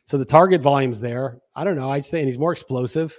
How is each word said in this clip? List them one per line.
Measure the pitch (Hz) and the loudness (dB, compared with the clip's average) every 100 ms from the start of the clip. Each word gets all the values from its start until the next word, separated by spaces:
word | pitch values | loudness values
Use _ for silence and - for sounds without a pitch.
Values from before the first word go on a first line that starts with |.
So | - 139 | -6 -4
the | 123 | 4
target | 151 185 175 | 6 6 4
volume's | 139 139 131 110 | 4 2 0 -2
there. | 120 123 135 120 _ | -6 -6 -6 -10 _
I | - | -8
don't | 190 | -4
know. | 151 131 | -4 -4
I | 139 | -6
say, | 143 170 | -4 -2
and | 139 | -2
he's | 120 | -2
more | 165 | -2
explosive. | 151 - 127 123 160 160 | -4 -6 -6 -4 -4 -6